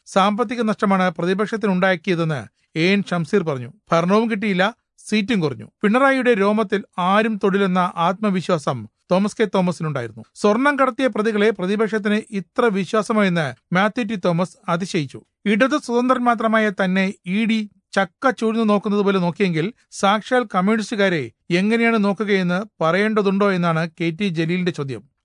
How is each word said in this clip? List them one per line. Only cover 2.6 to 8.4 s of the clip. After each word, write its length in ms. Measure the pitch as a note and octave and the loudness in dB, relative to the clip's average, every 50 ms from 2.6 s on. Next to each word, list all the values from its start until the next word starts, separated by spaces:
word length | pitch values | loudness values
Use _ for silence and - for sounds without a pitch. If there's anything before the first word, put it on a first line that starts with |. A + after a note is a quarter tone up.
| _ _ - | _ _ -4
എ 100 | D#3+ E3 | 0 0
എൻ 140 | F3+ G3+ G3+ F#3+ | 2 2 0 0
ഷംസീർ 400 | - F#3 F3 E3 - - G3+ F3 | -2 -2 -4 -2 0 0 0 0
പറഞ്ഞു. 280 | D#3+ C#3+ C3 A#2+ A#2 - _ _ | 0 -4 -6 -6 -12 -16 _ _
ഭരണവും 400 | - E3 E3 E3+ F3 G3 G#3+ A#3 | 0 0 2 2 4 2 2 2
കിട്ടിയില്ല, 380 | A3+ A#3 G3+ A3 G#3+ F#3+ F3+ F#3 G#3+ A#3+ _ _ _ _ _ | 2 -2 -2 -2 -2 0 2 0 0 -2 _ _ _ _ _
സീറ്റും 380 | - - G#3+ G#3+ G3+ G3+ B3+ G3 | -8 -2 -2 -2 0 0 0 0
കുറഞ്ഞു. 260 | D#3 C#3+ B2+ A2+ - - _ - | 0 -2 -4 -6 -14 -18 _ -2
പിണറായിയുടെ 540 | - G3+ G#3+ B3+ C4+ C4+ C4+ C4 B3 B3 A#3+ | 0 2 2 4 4 4 2 2 2 2 2
രോമത്തിൽ 460 | G3 G3 G3+ G#3+ G#3+ A3+ F#3+ G#3+ F#3+ - - - - F3 | 2 2 2 2 0 0 0 -2 -4 -4 -6 -8 -4 -2
ആരും 300 | F#3 G3 G#3 A3 A#3 A3 | 0 2 2 2 0 -2
തൊടില്ലെന്ന 460 | G3 - G3+ F#3 G3+ G3+ F#3 F3+ F#3 F3 F3+ - | 0 0 0 0 2 0 0 0 0 0 -2 -2
ആത്മവിശ്വാസം 840 | F3 E3 F3 G3 F#3+ G#3+ G#3 F#3 F#3 | -2 -2 -2 0 0 -2 -2 0 0